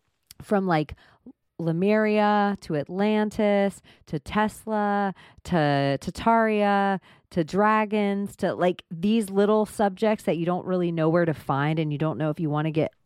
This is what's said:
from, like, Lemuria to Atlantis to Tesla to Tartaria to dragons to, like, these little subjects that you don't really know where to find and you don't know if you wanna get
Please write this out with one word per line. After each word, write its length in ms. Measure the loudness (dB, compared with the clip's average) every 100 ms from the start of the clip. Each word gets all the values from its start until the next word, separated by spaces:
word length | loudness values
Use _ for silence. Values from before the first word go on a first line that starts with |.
| _ _ _ -16
from, 240 | -2 -2 2
like, 260 | 0 -2 -10 -20 _ -20 -20 _ -6
Lemuria 1000 | -4 0 2 2 2 2 2 2 0 -2
to 140 | -4 -4
Atlantis 1040 | -4 -2 0 0 -2 0 0 2 0 -4 -20 -20 -10
to 120 | -10
Tesla 960 | -4 -2 -2 -4 -6 -2 -2 0 -2 -6 -18 -18 -2
to 520 | 0 2 2 0 -2
Tartaria 960 | -6 -2 2 4 2 2 2 2 0 -2 _ -20 _
to 120 | -4
dragons 920 | -2 2 2 2 2 0 0 -2 -6 -4
to, 180 | -4
like, 300 | 0 0 0 -8
these 400 | -4 0 0 0
little 340 | 0 2 2 0
subjects 600 | 0 -2 2 0 0 -2
that 120 | -2
you 80 | 0
don't 200 | -2 -2
really 260 | -2 0
know 180 | 0 2
where 160 | 4 2
to 80 |
find 460 | -2 -2 0 0 0
and 120 | -2
you 60 | -2
don't 220 | -2 -2
know 100 | -4
if 100 | -2
you 100 | -2
wanna 200 | -2 -2
get 200 | -2 -2 _